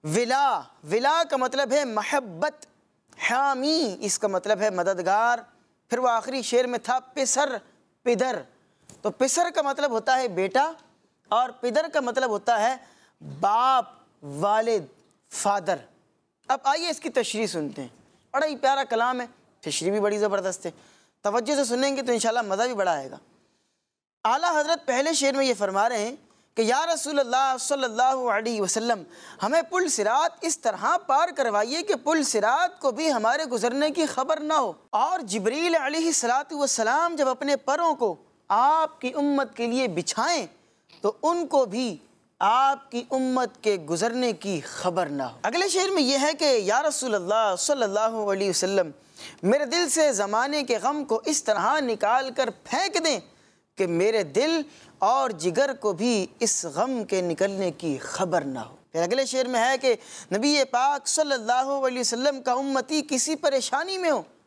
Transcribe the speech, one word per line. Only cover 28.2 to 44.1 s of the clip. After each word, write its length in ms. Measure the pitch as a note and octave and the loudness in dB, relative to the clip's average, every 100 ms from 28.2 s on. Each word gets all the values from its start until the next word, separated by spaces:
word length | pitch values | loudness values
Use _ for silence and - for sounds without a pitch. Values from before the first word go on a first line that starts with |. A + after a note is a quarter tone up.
| B3 | 0
علیہ 300 | G#3 A3 A3+ | 0 0 -2
وسلم، 420 | F#3 A3+ A#3 G#3+ - - - - | 0 0 0 -2 -4 -20 -20 -6
ہمیں 180 | G#3 D#4+ E4 | 0 2 2
پل 180 | F#4 F4+ | 0 0
صراط 500 | B3+ G#3 B3+ E4+ - | 0 2 2 0 -2
اس 160 | E4 - | -6 -2
طرح 360 | A#3 F#3 A3 F4 - | -2 -2 0 0 2
پار 220 | C4+ F4 C#4 | 2 2 0
کروائیے 440 | A#3+ G#3 A3 D#4 | 0 2 0 -2
کہ 120 | F#4+ D4+ | -2 -2
پل 200 | D4 D#4+ | 2 0
صراط 560 | C#4 A3 G#3 C#4 F4 - | 2 2 2 2 0 0
کو 100 | C#4 | -2
بھی 200 | A3+ D#4+ | 0 0
ہمارے 340 | B3 A3 C#4+ D#4 | 2 2 0 -2
گزرنے 440 | A#3 A#3+ C4 D4+ | -2 0 0 0
کی 140 | D#4 D#4 | 0 -2
خبر 340 | - C4 D#4+ | -2 -2 -2
نہ 140 | D4+ | 0
ہو۔ 180 | D#4 A#3 D#3 _ | 0 0 -6 _
اور 300 | G#3 C#4 F#4 A3+ | 0 0 0 -2
جبریل 500 | G#3+ G3 C#4 F4 E4 | -2 0 0 0 2
علیہ 300 | C4+ D#4+ E4 | 0 0 0
الصلوۃ 500 | D4+ A#3+ B3+ C#4+ D4 | 0 0 -2 -2 -2
والسلام 580 | C#4 - A3 C#4 E4+ D#4+ | -2 0 2 2 0 0
جب 120 | C4+ | 0
اپنے 280 | B3+ C#4+ C#4 - | 0 0 0 0
پروں 280 | D4+ E4+ C#4+ | 2 2 2
کو 200 | A3+ D#3 _ _ _ | -2 -2 _ _ _
آپ 500 | G3+ C4+ D#4 D#4 - | 4 4 4 0 -4
کی 100 | B3 D4+ | -6 0
امت 400 | C#4+ C#4 B3 - | 0 0 -2 -4
کے 100 | A#3 | -2
لیے 200 | B3 B3+ | 0 0
بچھائیں 580 | E3+ E3+ - C#4 E4+ F3 _ _ _ _ - | -2 -4 -2 0 -2 -4 _ _ _ _ -4
تو 100 | G3+ - | -4 0
ان 220 | D#4 F4 D#4+ | 0 0 2
کو 180 | C#4 A#3+ | 2 2
بھی 300 | G#3+ B3 E3 _ _ _ _ | -2 -4 -6 _ _ _ _
آپ 480 | F#3+ A#3+ C4+ C4+ - | 2 4 2 0 -6
کی 120 | A#3+ A#3+ | -8 -4
امت 500 | C4 B3+ B3+ B3 - | -2 0 0 -2 -2
کے 120 | G#3+ G3 D3+ | -2 -2 -2
گزرنے 420 | E3 A3+ | -2 0